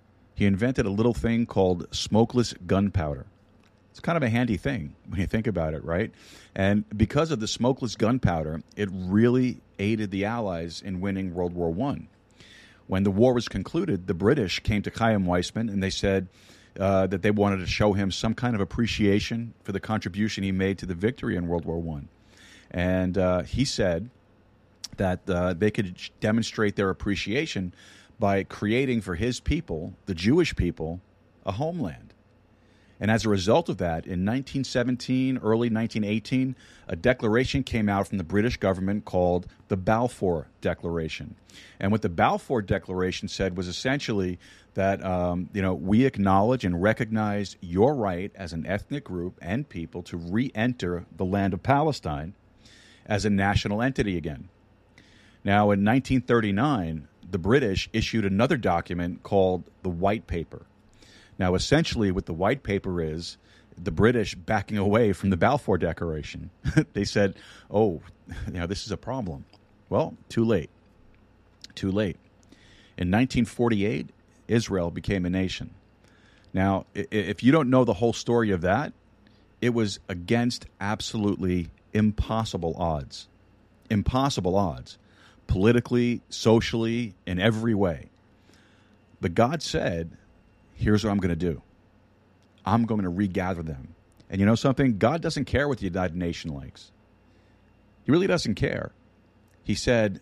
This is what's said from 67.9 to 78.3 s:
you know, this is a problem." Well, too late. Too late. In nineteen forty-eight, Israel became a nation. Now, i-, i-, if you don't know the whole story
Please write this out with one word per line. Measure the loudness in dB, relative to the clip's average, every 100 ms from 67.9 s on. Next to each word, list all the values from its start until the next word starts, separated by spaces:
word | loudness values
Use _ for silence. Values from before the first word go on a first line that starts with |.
| 0 -10 -20 -16 -10 -8
you |
know, | -6 -4
this | -6 -6
is |
a | -8
problem." | -6 -8 -6 -10 -14 _ _ _ _
Well, | -2 -2 -6 -8
too | -2
late. | 2 0 -2 _ _ _ -20 _ _ _ _ _ -20
Too | -6 -2
late. | 0 -2 -4 _ _ _ -20 -20 -20 -20 -4
In | 2
nineteen | 2 4 2
forty-eight, | 0 0 0 2 0 -2 -8 -14 _ _ 0
Israel | 0 2 0 -2
became | -4 -2 -2 0
a |
nation. | 0 -2 -4 -12 -16 _ _ _ _ _ _ -6
Now, | 0 2 2 -2
i-, | -8
i-, | -4
if | -2 -2 2
you | 4
don't | 6 6
know | 4
the | 4
whole | 2 0
story | 0 0